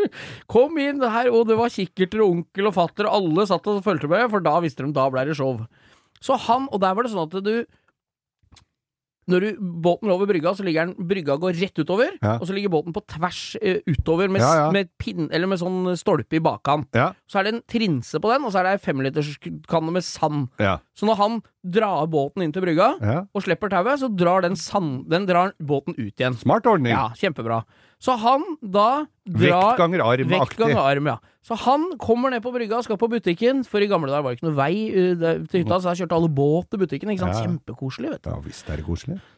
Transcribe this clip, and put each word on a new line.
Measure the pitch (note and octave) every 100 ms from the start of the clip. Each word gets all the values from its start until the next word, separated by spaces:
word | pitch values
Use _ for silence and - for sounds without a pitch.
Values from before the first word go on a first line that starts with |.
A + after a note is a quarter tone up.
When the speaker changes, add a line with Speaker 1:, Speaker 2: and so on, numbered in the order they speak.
| G#4 -
Speaker 1:
<laughs> | - - -
«Kom | A3+ D4 D#4+
inn | C#4 C#4+
her», | A#3+ A3+ B3
og | A#3 A3+
det | A3
var | A#3+
kikkerter | - F3+ - F3+ G#3+
og | G#3
onkel | E3+ - F#3+ G#3
og |
fatter, | F3+ E3 - G#3
og | G#3
alle | F3 E3 G#3
satt | F3 G#3
og | G3+ G#3
fulgte | D#3+ D3
med, | F#3+ A#3+
for | G#3
da | E3 D#3+
visste | E3 B2+
de, | C#3
da | C#3 C3+
ble | C3 C#3
det | D3+
show. | C3+ A#2 A2 _ _ _ _ _
Så | - C4 -
han, | B3 C4+
og | G#3
der | F#3+ F#3+
var | B3
det |
sånn | G3 D#3+
at | F#3+ G3+
du, | A#3 A#3 _ _ _ _ _ _ _ _ - _ _ _ _ _ _ -
når | F3+
du, | G#3+ G#3+ F3+ E3+
båten | F3 E3+ G#3+
lå | F3+
over | G3+
brygga, | F3+ E3
så | F#3+ F#3+
ligger | D#3 E3+
den, | - E3+
brygga | G3 C#3+ C#3+
går | F#3 E3+
rett | F#3+ -
utover, | D3 G3 D#4 F4+
Speaker 2:
Ja. | G#2+ A2+
Speaker 1:
og |
så | F3
ligger | G3 G3+
båten | D#3 E3+
på | D#3 -
tvers, | D#3 F3 - - -
eh, | F#3 F3+ -
utover | C3+ - E3 G3
med | F#3+
Speaker 2:
Ja, | B2+
Speaker 1:
s-, | D#3+
Speaker 2:
ja. | D3+
Speaker 1:
med | G3 F#3 -
pinn, | A#3 F3+ D3+
eller | D#3+ F#3+
med | F#3
sånn | F3+ F#3 F#3 F3
stolpe | A3 D#3 - D#3+
i |
bakkant. | D#3+ G#2+ C3+ D3 B2+
Speaker 2:
Ja. | A#2 E3 -
Speaker 1:
Så | _ G3
er | G3+
det |
en | A#3
trinse | - A#3 G#3+ C3+ - D3+
på | G#3+
den, | C4
og | B3+
så | F#3
er | F#3
det | G3
ei |
fem | - C3+
liters | C3+ D3+ D3 C#3 E3+ D#3 -
kanne | E3+ D#3+ F3+
med |
sand. | - - D3+ D3+ B2+ -
Speaker 2:
Ja. | G2+ F2+ _
Speaker 1:
Så | - G#3
når | G#3
han | G#3 A3+ - _
drar | F3+ G3+ G#3+ D#3+ D#3+
båten | D#3 C#3 F#3+
inn | D#3+
til | F3 F3+
brygga, | D#3 A3+ F4
Speaker 2:
Ja. | G#2 D3+ G3
Speaker 1:
og | G3+
slipper | F#3 D#3+ G3
tauet, | F#3 G#3+ C#4+
så | C4
drar | F#3+ F3 F#3+
den | F3 E3
sand, | - G3+ D#3+ B2+ -
den | E3+
drar | G3 F3 G3 -
båten | C#3+ C#3 F#3 -
ut | G#2 -
igjen. | B2+ A#2+
Speaker 2:
Smart | C3+ - A#3+
ordning. | F#3+ A#2+
Speaker 1:
Ja, | A2+ A2+ -
kjempebra. | G3 C#3+ A2+ A2+ - _ _ _
Så | B3+ A#3+
han | A#3 C4+ F#4+ D4+
da | G#3 G3+ A3 C#4+ D4+ _
drar | G3 A2+ C#3+ F3 G3+
Speaker 2:
Vekt | B3
ganger | E3+ F3+
arm-aktig. | A#2 B2+ B2+
Speaker 1:
Vekt | F#3 B2+ -
ganger | A3 D3
arm, | C#3 C#3+ D3
ja. | A2+ _ _
Så | - A3+
han | A#3+ C#4+ F4+ C4+
kommer | G#3+ A#3 C4+
ned | A#3+
på | A#3+
brygga | B3 G#3+ A#3
og |
skal | A3+ G3+
på | A#3
butikken, | A#3 F3 E3+ A#3 C4+
for | A#3+ G#3
i | G3+
gamle | F3+ C#3
dager | C#3+
var | C3+
det | A#2+
ikke | E3
noe | C#3+
vei, | C#3 G#3 A3
uh, | F#3+ F3+
der, | F3 E3 D#3+ D#3+
til | F#3
hytta, | - F#3
så | F3+
da |
kjørte | F3 E3+ E3+
alle | E3+
båt | C#3 C#3+ E3 F3
til | G#3
butikken, | F#3 C#3 G3
ikke | F#3+
sant? | F3+ G#2+
Speaker 2:
Ja. | A2
Speaker 1:
Kjempekoselig, | D#3+ - A#2 C3 - D4
vet | -
du. | -
Speaker 2:
Ja, | D2
visst | D2 - -
er | D2+
det |
koselig. | D#2+ E2+ C3+ F#3+ -